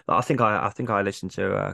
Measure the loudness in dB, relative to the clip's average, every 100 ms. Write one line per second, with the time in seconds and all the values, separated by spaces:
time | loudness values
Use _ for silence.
0 | -2 0 2 2 2 2 -2 -4 -2 0
1 | 0 -2 -8 -4 -2 0 -2